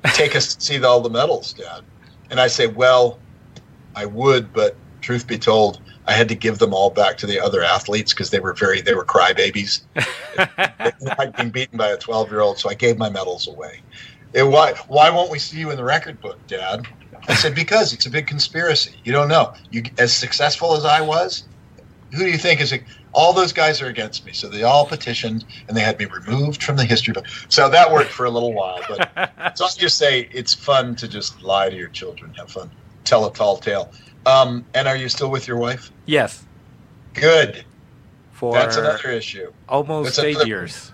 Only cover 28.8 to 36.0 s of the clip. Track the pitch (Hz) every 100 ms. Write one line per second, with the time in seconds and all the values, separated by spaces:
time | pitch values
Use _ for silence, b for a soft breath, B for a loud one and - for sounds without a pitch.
28.8 | - 190 175 - 185 - 175 - 180 -
29.8 | 175 - 143 131 117 127 120 - - 135
30.8 | 123 117 117 104 - - 95 98 98 92
31.8 | 85 - 92 - 80 - 87 95 - -
32.8 | - - - 117 107 - 107 95 - 101
33.8 | 87 b b - 131 135 123 120 - 131
34.8 | 135 135 127 - 135 131 127 120 120 127
35.8 | - -